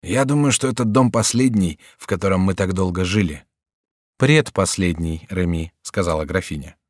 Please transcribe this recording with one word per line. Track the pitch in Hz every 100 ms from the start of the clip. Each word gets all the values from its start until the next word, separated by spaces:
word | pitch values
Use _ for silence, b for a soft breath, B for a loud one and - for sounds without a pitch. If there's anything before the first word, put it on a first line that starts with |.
"Я | 85 113 135
думаю, | 147 147
что | 123 131
этот | 113 117
дом | 110 123
последний, | 117 107 117 131 107 92 76 B B
в | -
котором | 95 98 95
мы | 95 92
так | 95
долго | 92 92 87 92
жили". | 104 92 73 _ _ _ _ _ _ _ _
"Предпоследний, | 135 156 143 - 92 - 90 82 82 80 -
Реми", | 92 87 82 82 _
сказала | - - 87 80 73
графиня. | 92 - 78 69 - _